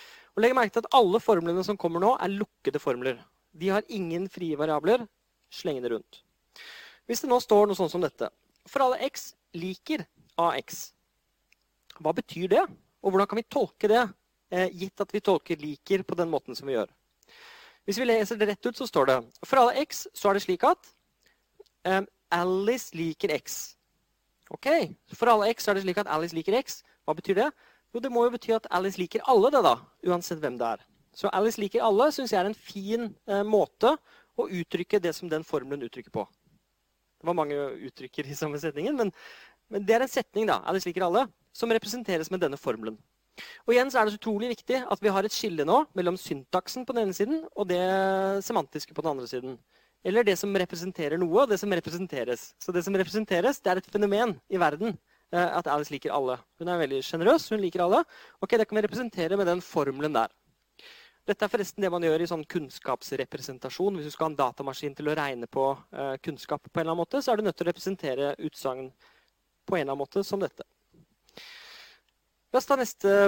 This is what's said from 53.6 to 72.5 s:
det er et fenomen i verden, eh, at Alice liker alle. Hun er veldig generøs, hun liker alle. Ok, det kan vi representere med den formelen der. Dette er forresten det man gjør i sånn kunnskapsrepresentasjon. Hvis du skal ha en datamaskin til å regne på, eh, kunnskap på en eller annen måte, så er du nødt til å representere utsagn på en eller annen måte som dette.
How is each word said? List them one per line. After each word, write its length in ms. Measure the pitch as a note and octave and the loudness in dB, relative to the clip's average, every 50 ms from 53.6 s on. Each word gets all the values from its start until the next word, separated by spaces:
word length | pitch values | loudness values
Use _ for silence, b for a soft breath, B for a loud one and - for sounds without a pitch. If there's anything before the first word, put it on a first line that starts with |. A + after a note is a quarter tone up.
det 100 | - G3 | 0 0
er 100 | F3+ F#3+ | 0 0
et 80 | - - | -2 -4
fenomen 460 | - G#3 G#3 G3+ G3 G#3 A#3+ A#3 E3+ C3 - - F#3+ | -2 0 0 2 2 2 2 0 -2 -4 -8 -6 -2
i 80 | F3+ | 2
verden, 320 | E3+ D3+ D3 D#3 G#3 A#3 E3+ - _ _ _ _ _ _ - | 2 2 2 0 -2 -4 -4 -6 _ _ _ _ _ _ -2
eh, 160 | F3 F3+ E3+ | 0 0 0
at 180 | - E3+ E3+ D3 C#3+ | 0 -2 -2 0 0
Alice 160 | D3 D3 - | -2 -2 -4
liker 220 | D3 C3+ - D3 - | -8 -8 -4 -2 -2
alle. 240 | C#3+ C3+ B2+ B2+ B2 - _ _ - | 0 0 -2 -4 -6 -8 _ _ -10
Hun 80 | E3 F3 | -6 -4
er 80 | F3+ E3+ D#3+ | -2 0 0
veldig 180 | C3 C3+ C3+ | 0 -2 -4
generøs, 480 | C3 - - E3 E3+ G#3+ D#4 D#4 - - | -4 -4 -4 0 4 4 4 4 2 -2
hun 120 | A3 G#3+ G3 | -4 -2 -2
liker 180 | E3+ - F3+ F3 F3 | -2 -2 0 2 4
alle. 160 | G3+ D4 E4 B B B B B B B | 4 4 2 B B B B B B B
Ok, 160 | - - A#3+ | -4 0 2
det 160 | A3+ G#3+ - | 2 2 2
kan 80 | G#3 G#3+ | 0 0
vi 80 | G#3 | -2
representere 560 | G#3 - A#3 B3+ A3 - F#3 E3 E3 G3 G3+ | 0 -2 -6 -8 -6 -4 -4 -2 0 0 0
med 80 | G3 F3 | 2 2
den 160 | F3 F3+ F3 | 0 -2 -4
formelen 480 | - - E3+ C#3+ C#3 C3 C#3 D3 D#3 D3 | -4 -2 -2 0 0 -2 -4 -4 -2 0
der. 160 | A#2 A2 G#2 - _ _ _ _ _ _ _ _ B B B B B B B B B _ - | 0 0 0 -4 _ _ _ _ _ _ _ _ B B B B B B B B B _ -4
Dette 160 | G3+ - G#3 | -2 0 0
er 80 | G3 | 0
forresten 300 | - G#3+ F#3+ - - - G3 | 0 -2 -4 -6 -4 -4 -2
det 80 | F#3 | -2
man 140 | F3 F3 E3+ | 0 0 2
gjør 160 | E3 D#3 D#3+ F3 | 2 2 2 0
i 60 | E3 | -2
sånn 160 | E3+ D#3+ D3 - | -4 -6 -6 -6
kunnskapsrepresentasjon. 1500 | - F3 D3+ C3 - - - - B2+ - - - C3+ C3+ B2+ - - C#3+ C3 - C3 B2+ - C3 - - F3+ G3+ G3 E3+ | -6 -8 -8 -8 -10 -10 -6 -6 -6 -6 -6 -6 -6 -6 -6 -6 -8 -10 -12 -12 -14 -12 -12 -10 -6 -2 -2 -2 -2 -2
Hvis 100 | D3 D3+ | -6 -10
du 60 | - | -6
skal 160 | - D#3+ D#3+ | -4 -4 -2
ha 20 | |
en 100 | D3+ C#3 C3+ | 0 0 -2
datamaskin 500 | B2 A#2 - C#3+ C3+ B2+ - - C#3+ - | -2 -2 -4 -8 -10 -8 -8 -8 -8 -8
til 140 | - D3+ D3+ | -6 -4 -2
å 80 | D#3 D#3 | -2 -2
regne 320 | D3 C#3 C3 A#2+ A#2 - | -2 -4 -4 -6 -10 -6
på, 240 | - C3+ C3+ C3+ C#3 - - _ | -2 0 0 0 0 -2 -8 _
eh, 240 | - - C#3 C#3 C3+ - | -10 -8 -6 -6 -6 -8
kunnskap 400 | - - C#3+ - - - D3+ D3 - - | -8 -10 -10 -10 -8 -8 -8 -8 -8 -6
på 80 | - F3 | -6 -4
en 80 | D#3+ | -2
eller 80 | E3 E3 | -2 -2
annen 100 | F3 E3 | -2 -2
måte, 160 | - - C#4+ | -2 -2 -2
så 140 | C4+ C4 A3+ | 0 0 0
er 80 | G#3 | 0
du 80 | G#3+ G3 | 0 -2
nødt 80 | - - | -2 -2
til 80 | E3+ | -2
å 80 | E3+ E3+ | -4 -4
representere 640 | - - F#3+ G3 - - C#3+ B2+ C3 C#3+ C#3+ C#3 - | -4 -6 -6 -6 -4 -4 -4 -4 -2 -2 -4 -4 -4
utsagn 540 | - D3+ - - - C3+ B2+ C3 C3 C3 - b b b b b b b b _ _ _ _ _ _ | -8 -10 -10 -6 -6 -6 -6 -6 -8 -14 -16 b b b b b b b b _ _ _ _ _ _
på 100 | - F#3+ | -4 -2
en 60 | E3+ | -2
eller 120 | C#3+ C#3 C3+ C#3+ | -2 -2 -4 -4
annen 80 | C#3 | -6
måte 180 | - - G3 G3 | -4 -4 -4 -4
som 160 | - G3+ G3 | -2 -4 -4
dette. 220 | F#3 C#3 - - - - _ _ _ _ _ _ _ _ _ _ _ _ B B B B B B B B B B B B B B B _ _ _ _ _ _ _ _ _ | -4 -4 -6 -10 -18 -20 _ _ _ _ _ _ _ _ _ _ _ _ B B B B B B B B B B B B B B B _ _ _ _ _ _ _ _ _